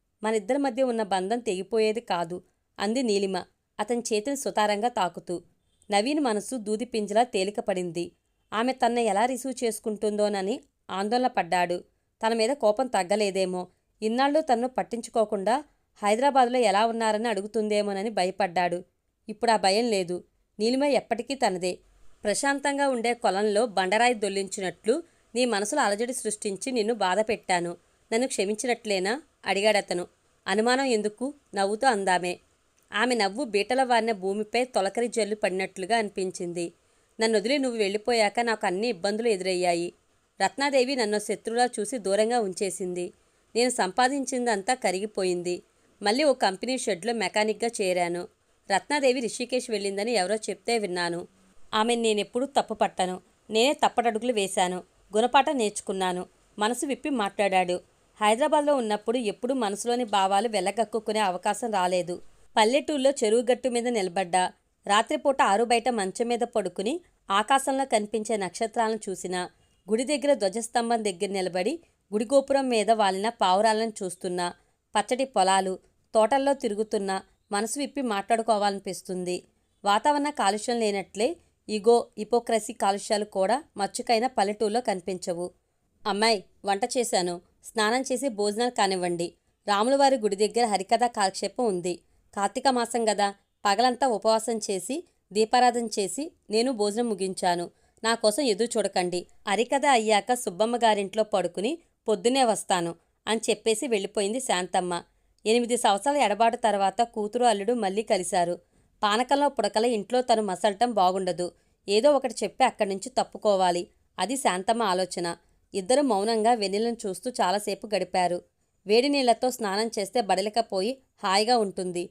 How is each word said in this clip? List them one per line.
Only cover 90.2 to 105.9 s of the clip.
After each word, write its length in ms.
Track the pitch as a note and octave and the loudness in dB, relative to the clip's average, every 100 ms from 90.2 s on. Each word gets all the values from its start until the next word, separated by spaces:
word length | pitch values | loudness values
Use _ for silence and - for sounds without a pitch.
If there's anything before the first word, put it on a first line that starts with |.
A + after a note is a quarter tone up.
| G#3 G3 | 0 0
దగ్గర 300 | G#3 A3+ A#3 | 0 2 0
హరికథా 400 | G3 F#3+ A3+ A#3+ | 0 0 0 2
కాలక్షేపం 600 | A3+ F#3+ - G3+ - A#3+ | 0 -2 -2 -6 -2 -2
ఉంది. 340 | F#3 F3 F3 _ _ _ - | -2 -4 -6 _ _ _ -4
కార్తీక 320 | G3+ B3+ C4+ | -4 0 0
మాసం 440 | B3 A#3 B3 A3 | 2 0 0 0
గదా, 220 | G3+ G3+ G3 _ _ G#3 | 2 0 -2 _ _ 0
పగలంతా 400 | G3 B3+ A#3+ C4+ | 2 2 2 0
ఉపవాసం 520 | G3+ A3 A3 A#3+ A3+ - | 2 2 2 0 -4 -4
చేసి 340 | F#3+ - D4 - _ _ | -4 -4 -8 -8 _ _
దీపారాధన 540 | F#3+ A3 B3 B3 A#3+ A3+ | 0 2 4 4 2 -2
చేసి 460 | - F#3+ - D#4 - - | -2 -4 -4 -8 -12 -4
నేను 220 | G#3+ B3 | 0 0
భోజనం 360 | A#3 G#3 G#3 A#3+ | 0 0 0 -2
ముగించాను. 640 | F#3+ F#3+ F#3 F#3 F3 F3 - _ _ | -2 -4 -2 0 0 -4 -12 _ _
నా 100 | A3+ | -2
కోసం 280 | A3+ G#3+ G#3+ | 2 2 2
ఎదురు 360 | C#4 F#3+ A#3 A3+ | 0 0 0 0
చూడకండి. 480 | G3 G3 F3+ F3 - - - | 0 -2 -2 -4 -8 -10 -2
హరికథ 380 | G3 A#3+ C#4 C#4+ | -2 2 2 4
అయ్యాక 440 | B3 G#3+ G#3 G3 | 4 4 2 2
సుబ్బమ్మ 420 | B3 G#3+ F3 A3 A#3+ | -2 -2 -2 0 4
గారింట్లో 480 | A3+ G#3 G3 A3 | 4 2 0 -2
పడుకుని 540 | G#3+ G3 F3 F3 A3 E4 _ _ - | 0 0 -2 -2 -4 -4 _ _ -2
పొద్దున్నే 360 | G#3 A3+ C4+ | 0 2 4
వస్తాను," 500 | B3 G3 - F#3 E3+ E3+ _ _ - | 4 2 0 -2 -2 -6 _ _ -4
అని 140 | A3 - | -2 0
చెప్పేసి 360 | G#3 A3 A3 D4 | 0 0 0 0
వెళ్ళిపోయింది 540 | A3 G3 - G3 B3+ | -2 -2 -2 -2 -2
శాంతమ్మ. 640 | B3 F3+ F3+ G3 F3+ F3 - _ _ _ G#3 | -2 -2 0 -2 0 -4 -8 _ _ _ 0
ఎనిమిది 300 | A#3 A#3 A#3+ | 2 2 2
సంవత్సరాల 400 | A#3+ | 2